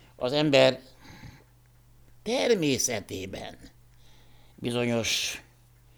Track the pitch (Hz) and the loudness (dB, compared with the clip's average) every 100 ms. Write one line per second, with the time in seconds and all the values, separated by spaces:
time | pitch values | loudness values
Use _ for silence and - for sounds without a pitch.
0 | - - 127 147 156 131 131 127 - - | -20 -8 -2 0 4 6 6 4 -8 -20
1 | - - - - - - - - - - | -20 -20 -20 -20 -20 -20 -20 -20 -20 -20
2 | - - 208 262 247 220 151 123 143 107 | -20 -14 -6 -2 2 2 2 0 0 -4
3 | - 95 95 - - - - - - - | -6 -10 -10 -12 -14 -16 -20 -20 -20 -20
4 | - - - - - - 123 120 120 117 | -20 -20 -20 -20 -20 -10 -6 -2 0 0
5 | 107 - - - - _ - _ - | 0 -2 -4 -8 -16 _ -20 _ -20